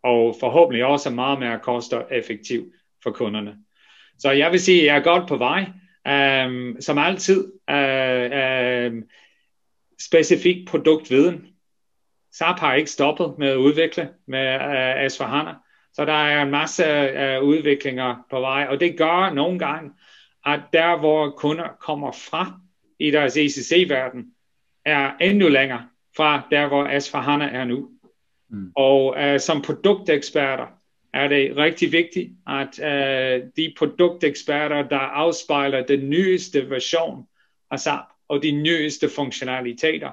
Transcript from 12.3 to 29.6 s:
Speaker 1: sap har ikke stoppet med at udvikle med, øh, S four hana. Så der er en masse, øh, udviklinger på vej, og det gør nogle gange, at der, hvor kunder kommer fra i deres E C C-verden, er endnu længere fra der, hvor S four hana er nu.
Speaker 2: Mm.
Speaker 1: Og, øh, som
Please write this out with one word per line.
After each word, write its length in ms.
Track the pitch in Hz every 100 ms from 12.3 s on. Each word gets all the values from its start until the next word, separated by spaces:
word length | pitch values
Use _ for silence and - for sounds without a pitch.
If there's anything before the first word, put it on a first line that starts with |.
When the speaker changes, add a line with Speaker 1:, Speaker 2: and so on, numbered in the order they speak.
Speaker 1:
sap 260 | - 165 180
har 160 | 156 131
ikke 160 | 156
stoppet 420 | - 143 151 165 147
med 80 | 139
at 100 | 135
udvikle 520 | 139 147 165 175 147 - -
med, 260 | 131 135
øh, 560 | 135 139 135 131 135 135
S 80 | -
four 80 | 123
hana. 280 | 143 160 160 _ _ _
Så 120 | - 151
der 200 | 151 147
er 140 | 147
en 100 | 139
masse, 340 | 143 156 - 160
øh, 580 | 147 139 139 135 131
udviklinger 840 | 143 156 151 139 139 127 127 120 -
på 100 | 131
vej, 280 | 131 139 139
og 100 | 139
det 180 | 175 151
gør 360 | 160 175 190
nogle 260 | 143 160 180
gange, 320 | 151 156 147 _ _ - _ _ 143
at 140 | 147 147
der, 260 | 160 165 165
hvor 300 | 151 156 147
kunder 480 | 143 147 160 165 -
kommer 320 | - 147 139
fra 480 | - - 160 185 - _ _ _ _
i 120 | 151
deres 260 | 147 139 147
E 120 | 147
C 180 | 139 120
C-verden, 560 | 170 170 135 131 127 113 _ _ _ _ _ 147
er 260 | 147 139 -
endnu 280 | 185 202 175
længere 340 | 135 135 120 - _ _ -
fra 300 | 151 147 143
der, 160 | 147 147
hvor 320 | 139 139 139
S 100 | 139
four 100 | 143
hana 260 | 127 147 143
er 200 | 127 123
nu. 240 | 127 - _ _ _ _ _ _
Speaker 2:
Mm. 220 | 104 92 135
Speaker 1:
Og, 420 | 135 139 135 131
øh, 220 | 143 143
som 220 | 139 156